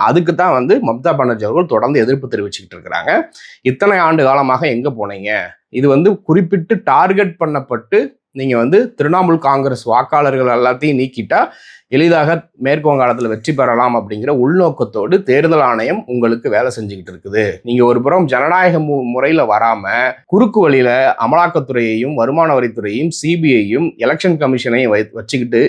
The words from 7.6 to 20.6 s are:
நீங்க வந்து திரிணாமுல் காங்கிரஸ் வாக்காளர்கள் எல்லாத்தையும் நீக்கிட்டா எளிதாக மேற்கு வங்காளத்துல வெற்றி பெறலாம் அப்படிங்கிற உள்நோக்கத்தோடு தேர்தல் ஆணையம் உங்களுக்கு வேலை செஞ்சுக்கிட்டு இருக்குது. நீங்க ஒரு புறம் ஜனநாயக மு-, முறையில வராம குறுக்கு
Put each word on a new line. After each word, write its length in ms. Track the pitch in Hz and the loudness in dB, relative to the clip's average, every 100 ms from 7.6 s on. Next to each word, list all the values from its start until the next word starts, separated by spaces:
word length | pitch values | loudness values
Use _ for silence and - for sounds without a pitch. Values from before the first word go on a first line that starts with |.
| 135 120 - 202 277 _ _ 135 | -4 -8 -2 -2 -2 _ _ -6
நீங்க 200 | 135 120 | -2 0
வந்து 200 | 120 190 247 | 2 2 0
திரிணாமுல் 440 | - 147 180 180 165 | -2 0 0 2 2
காங்கிரஸ் 440 | 139 139 139 120 - | 2 0 0 -4 0
வாக்காளர்கள் 640 | 117 127 147 143 131 127 | 0 2 0 0 0 0
எல்லாத்தையும் 480 | 120 123 127 151 135 | 2 0 0 0 0
நீக்கிட்டா 400 | 131 120 101 175 277 - - - - | -2 -6 -2 0 0 -6 -20 -20 -4
எளிதாக 380 | 131 165 165 151 165 - - | 0 2 2 2 -2 -6 -6
மேற்கு 280 | 131 151 151 | -2 0 2
வங்காளத்துல 400 | 139 123 120 117 | 2 2 0 -2
வெற்றி 220 | 110 110 | -4 -4
பெறலாம் 420 | 139 127 117 123 120 | 0 0 2 2 0
அப்படிங்கிற 360 | 101 107 127 143 | -4 -8 -2 0
உள்நோக்கத்தோடு 800 | 127 180 175 139 113 113 107 185 | 2 2 0 0 -4 -4 0 0
தேர்தல் 400 | 196 131 160 156 | 2 2 2 2
ஆணையம் 380 | 131 113 117 202 - | 2 0 -2 -4 -4
உங்களுக்கு 400 | 123 117 117 - | -2 0 0 0
வேலை 200 | 104 123 | 0 0
செஞ்சுக்கிட்டு 420 | 120 107 98 87 | -4 -10 -12 -16
இருக்குது. 320 | 87 101 107 104 82 | -18 -6 -2 -2 -4
நீங்க 180 | 120 123 120 | -4 2 2
ஒரு 140 | 120 | 2
புறம் 240 | 131 180 156 | 2 0 2
ஜனநாயக 540 | 127 147 180 180 165 | 0 0 2 2 0
மு-, 260 | 151 143 127 | -2 -2 -2
முறையில 400 | 123 139 160 120 | -2 0 2 2
வராம 400 | 107 113 110 95 113 127 - - | 2 2 0 -2 -2 -2 -4 -2
குறுக்கு 360 | 190 233 220 | 0 2 2